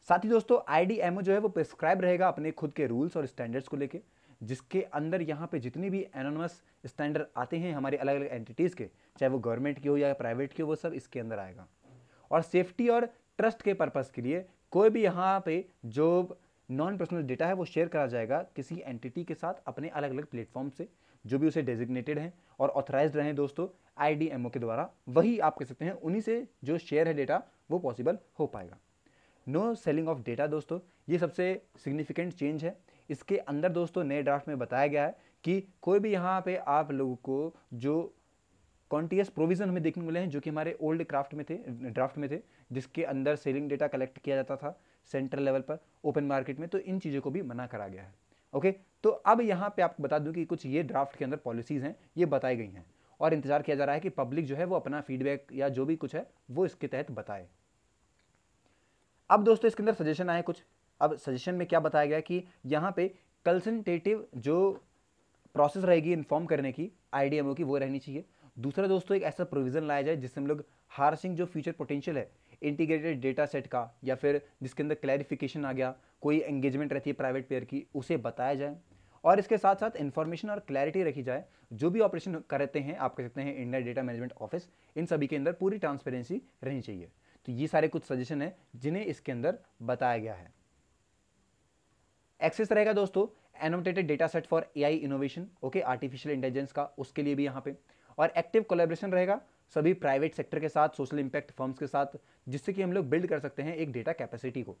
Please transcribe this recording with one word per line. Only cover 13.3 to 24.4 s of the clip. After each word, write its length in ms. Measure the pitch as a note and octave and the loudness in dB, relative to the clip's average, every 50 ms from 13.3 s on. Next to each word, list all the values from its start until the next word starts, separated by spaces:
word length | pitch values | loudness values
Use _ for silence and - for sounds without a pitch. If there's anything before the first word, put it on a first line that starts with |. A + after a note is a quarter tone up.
| _ - | _ 2
ट्रस्ट 240 | - A3+ A3 - - | 2 2 2 2 0
के 120 | G3+ G3 | 0 2
पर्पस 360 | - E3 C#3+ - C#3+ C3 B2+ - | 2 2 0 2 -2 -4 -2 -6
के 80 | - A#2 | -6 -2
लिए 220 | B2 D3 F3 F#3+ - _ _ _ _ | -2 -2 -2 -4 -8 _ _ _ _
कोई 200 | - E3+ G3+ A3 | 4 6 8 8
भी 120 | A3 A3+ A3 | 6 6 4
यहाँ 400 | F#3+ F3 F3 F#3 F#3+ F#3+ G3 F#3 | 2 2 4 2 2 2 2 2
पे 180 | E3 D#3+ F3 F#3 - _ _ - | 0 -2 -2 -2 -4 _ _ -12
जो 540 | A#2+ G#2+ B2+ D3+ E3 F3 F3+ F3+ F3 - - _ _ _ _ _ _ | -6 0 4 4 6 6 4 2 0 -4 -16 _ _ _ _ _ _
नॉन 280 | B2+ C3 D3+ F3+ G3+ F#3+ | -2 -2 -2 -2 -2 -4
पर्सनल 240 | F3+ D#3 E3+ E3+ D#3 | -4 -4 -2 -4 -2
डेटा 240 | C3 B2+ - E3 | -2 0 0 0
है 60 | E3+ F#3+ | 0 0
वो 120 | F#3+ F3 | 0 -2
शेयर 240 | - - D#3+ E3 F3 | -2 2 0 0 2
करा 180 | - D#3 C#3+ | 2 0 0
जाएगा 360 | B2+ A#2 A#2+ A2+ A2 C3 D#3 F#3 - _ | 0 0 -2 0 0 0 -2 -2 -4 _
किसी 260 | - C3+ - D#3+ F3 - | -10 -8 -8 -8 -10 -8
एंटिटी 380 | C3+ B2+ A#2 - B2+ A#2+ F3 F3 | -8 -10 -8 -10 -8 -8 -8 -6
के 100 | - E3 | -6 -8
साथ 200 | - - E3 F#3+ - - | -6 -4 -6 -6 -6 -8
अपने 220 | - B2+ - C#3 D#3+ | -10 -8 -8 -8 -8
अलग-अलग 360 | - D3+ D3 C#3+ C3+ C3 D3+ | -6 -4 -4 -4 -4 -6 -8
प्लेटफॉर्म 460 | - - A#2+ A2+ - _ B2+ C3 C#3+ | -8 -8 -10 -10 -8 _ -8 -8 -8
से, 180 | C3+ - E3 D#3+ _ _ _ _ _ _ _ | -8 -10 -12 -12 _ _ _ _ _ _ _
जो 120 | G#2+ A#2+ C#3 | -2 0 2
भी 80 | D3 | 2
उसे 160 | D#3+ D3+ E3 D3+ | 2 2 2 0
डेजिग्नेटेड 560 | B2+ B2 A2 A#2 A#2 B2+ B2+ A#2+ D3 D3+ D3 | 0 0 -2 -2 -2 -2 -4 -2 -4 -4 -4
हैं 160 | D3+ E3+ F3+ _ _ _ _ _ | -4 -8 -10 _ _ _ _ _
और 100 | C#3 C#3+ | 0 2
ऑथराइज्ड 480 | C#3 D3 C#3 - C3 C3+ D3 D#3 C#3 | 2 0 -2 0 2 4 4 4 4
रहें 180 | D3 C#3+ D3 D3+ | 2 0 0 2
दोस्तों 340 | C#3 C#3+ C3+ - - E3+ F#3+ - _ _ _ _ - | 0 0 -2 0 -4 -4 -4 -6 _ _ _ _ 0
आईडीएमओ 520 | D3 D3+ D#3 D3+ D#3+ D#3+ C#3+ C3 | 2 2 2 2 0 -2 -2 -4